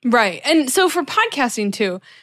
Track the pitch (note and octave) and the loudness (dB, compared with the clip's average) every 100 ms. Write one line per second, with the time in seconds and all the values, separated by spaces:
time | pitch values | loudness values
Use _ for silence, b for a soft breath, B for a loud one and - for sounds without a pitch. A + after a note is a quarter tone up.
0 | B3 F4 G3+ E3+ C#4 D#4+ C4 F#4+ F#4 E4+ | 0 2 2 0 0 2 2 2 2 0
1 | D4 - A#4 C#4+ A#3+ A3+ G#3 - G3+ F3+ | -2 -2 -2 0 -2 -2 -4 -2 -4 -4
2 | b b | b b